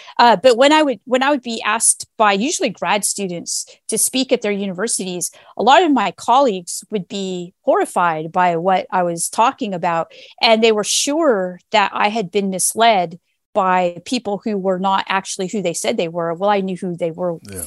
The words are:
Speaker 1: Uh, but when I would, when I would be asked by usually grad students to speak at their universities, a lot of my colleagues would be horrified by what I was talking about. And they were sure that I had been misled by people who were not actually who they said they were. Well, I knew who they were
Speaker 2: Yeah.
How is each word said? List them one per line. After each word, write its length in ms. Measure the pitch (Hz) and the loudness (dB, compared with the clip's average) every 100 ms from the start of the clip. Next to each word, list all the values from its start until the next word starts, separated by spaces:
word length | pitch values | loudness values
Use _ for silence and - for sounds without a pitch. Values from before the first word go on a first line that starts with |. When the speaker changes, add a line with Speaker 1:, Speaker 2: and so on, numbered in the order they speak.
| - - | -8 2
Speaker 1:
Uh, 160 | 240 202 | 4 6
but 220 | 262 226 | 6 6
when 140 | 285 | 6
I 120 | 311 | 4
would, 160 | 294 226 - | 2 -2 -2
when 180 | 247 | 0
I 80 | 269 | 2
would 100 | 294 | 0
be 180 | 240 226 208 | -4 -6 -4
asked 400 | 226 - - - - | -2 0 -2 -6 0
by 160 | 214 | 2
usually 360 | 202 262 - 285 | 2 0 -2 -4
grad 340 | 170 175 208 | -4 -2 -2
students 640 | 196 - 190 175 - - - - - | -2 -4 -6 -8 -8 -8 -10 -16 -8
to 100 | 214 | -4
speak 340 | - 262 254 | -2 -2 0
at 120 | 240 | -2
their 80 | 208 | -2
universities, 800 | 202 202 175 220 - 185 180 - - - - | -4 -6 -6 -4 -4 -6 -6 -8 -12 -16 -2
a 60 | |
lot 180 | 202 302 | 4 6
of 100 | 349 | 4
my 200 | 254 196 | 2 0
colleagues 720 | - - 247 277 185 175 - - | -4 2 4 4 0 -8 -12 -8
would 160 | 214 170 | -8 -6
be 480 | 202 190 180 175 _ | -8 -6 -8 -10 _
horrified 680 | - 370 370 - 175 156 160 | 0 0 0 0 0 0 -4
by 260 | 180 180 165 | 0 2 2
what 280 | 180 185 - | 0 0 0
I 100 | 185 | -2
was 260 | 175 170 - | 0 -2 -6
talking 460 | - 240 - 220 | 0 0 0 -6
about. 380 | 180 175 165 160 - - - | -4 -2 -2 -4 -10 -16 0
And 240 | 233 220 | 2 4
they 80 | 226 | 4
were 120 | 214 | 2
sure 760 | 202 - - 294 311 208 180 180 - | 0 -2 -2 0 2 2 -2 -8 -2
that 180 | 214 196 214 | 0 0 0
I 140 | 208 | -2
had 200 | 226 180 | -2 -2
been 220 | 208 196 | -2 -2
misled 680 | 185 - 214 233 208 170 175 _ _ _ 208 | -2 -2 2 4 4 0 -6 _ _ _ 0
by 440 | 185 185 180 175 - | 2 2 0 -4 -6
people 360 | 254 208 202 | -6 -4 -6
who 120 | 226 208 | -4 -4
were 200 | 190 185 | -2 -2
not 280 | 190 190 - | 0 -2 -2
actually 400 | 190 - - 185 | -4 -4 -8 -6
who 160 | 220 | -4
they 100 | 175 | -4
said 240 | 160 220 233 | -4 -4 -2
they 120 | 165 | -4
were. 220 | 170 165 165 | -4 -4 -2
Well, 160 | 202 | 0
I 100 | 202 | 0
knew 160 | 190 180 | -2 -6
who 180 | 190 170 | -6 -6
they 140 | 165 | -6
were 300 | 165 180 165 | -4 -6 -6
Speaker 2:
Yeah. 220 | - 95 | -10 -14